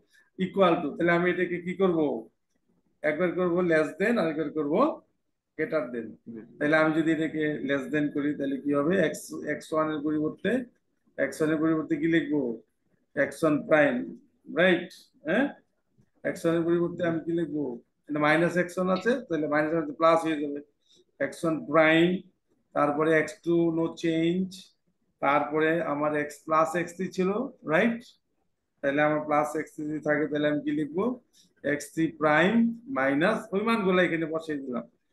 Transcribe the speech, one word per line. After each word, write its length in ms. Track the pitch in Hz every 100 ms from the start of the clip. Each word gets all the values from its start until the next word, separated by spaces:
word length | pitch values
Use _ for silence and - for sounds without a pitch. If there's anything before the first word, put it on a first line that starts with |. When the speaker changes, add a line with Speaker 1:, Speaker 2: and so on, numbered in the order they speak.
| _ _ _ -
Speaker 1:
equal 340 | 185 196 180 170
to। 160 | 143 -
তাহলে 140 | 170
আমি 180 | 170 180
এটাকে 320 | 175 175 175
কি 120 | 180
করব? 560 | 180 190 165 147 120 - _ _ _ _ _ _ _
একবার 300 | 151 147 180
করব 280 | 160 180 175
less 280 | 175 156 147 -
than, 180 | 208 233
আর 80 | 165
একবার 240 | 151 147
করব 500 | 151 143 180 302 - - _ _ _ _ -
greater 280 | 156 156 92
than। 180 | 120 107 - -
Speaker 2:
জি। 280 | 113 107 -
Speaker 1:
তাহলে 180 | 147 156
আমি 240 | 156 156
যদি 100 | 160
এটাকে 480 | 156 160 156 151 147
less 300 | 135 139 123
than 200 | 151 147
করি, 220 | 147 143 143
তাহলে 240 | 139 135
কি 120 | 143
হবে? 260 | 143 143 190
এক্স, 340 | 156 - - - -
এক্স 260 | 143 -
ওয়ান 180 | 156 156
এর 100 | 156
পরিবর্তে, 600 | 151 151 151 151 190 247 247 _ _ _ _ -
এক্স 240 | 139 -
ওয়ান 120 | 156
এর 60 | 160
পরিবর্তে 360 | 160 160 147 156
কি 120 | 165
লিখবো? 540 | 165 143 147 127 113 - _ _ _ _ -
X 280 | 135 -
one 240 | 160 147 120
prime, 500 | 156 143 123 - - _ _ - 135
right? 340 | 185 170 170 - _ _ 151
হ্যাঁ? 220 | 202 285 - _ _ _ _ _ _
এক্স 220 | 143 - 165
ওয়ান 120 | 170
এর 60 |
পরিবর্তে 440 | 165 170 170 - 175
আমি 120 | 165
কি 120 | 160
লিখবো? 480 | 165 156 147 135 117 - _ -
এটা 100 | 147
minus 380 | 147 160 170 175
এক্স 200 | 175 -
ওয়ান 120 | 185
আছে, 320 | 185 226 269
তাহলে 260 | - 160 151
minus 260 | 147 156
আছে 180 | 165 147
প্লাস 280 | 139 165 160
হয়ে 180 | 156 151
যাবে। 200 | 147 143 - _ _ _ _ -
এক্স 260 | 139 - 165
one 200 | 123 -
prime, 560 | 160 156 160 175 185 - _ _ _ _
তারপরে 460 | 147 147 143 156 160
X 140 | 151 -
two 280 | 170 170 170
no 140 | 165 160 -
change, 520 | 170 160 165 185 185 - - _ _ _ _ _
তারপরে 640 | 143 147 143 156 160 165
আমার 320 | 160 147 151 147
এক্স 200 | 147 - -
plus 300 | 160 160 175
এক্স 200 | 170 -
থ্রি 120 | 190
ছিল, 240 | - 185 208 269 - 147
right? 380 | 160 233 233 - _ _ _ _ _ _ _
তাহলে 200 | 143 143
আমার 240 | 151 151 151
plus 300 | 147 151 160
X 200 | 147 -
three 100 | 151
যদি 140 | 151
থাকে, 280 | 151 147 151
তাহলে 200 | 147 151
আমি 140 | 147
কি 100 | 139
লিখবো? 480 | 151 143 165 233 247 _ _ _ _
X 300 | 139 147 -
three 180 | - 160
prime 680 | - 151 151 180 233 233 - -
minus 600 | 135 135 143 185 220 -
ওই 100 | 190
মানগুলো 400 | 226 226 190 185
এখানে 240 | 170 165 160
বসিয়ে 320 | 160 156 147
দিলাম, 260 | 135 117 - _ _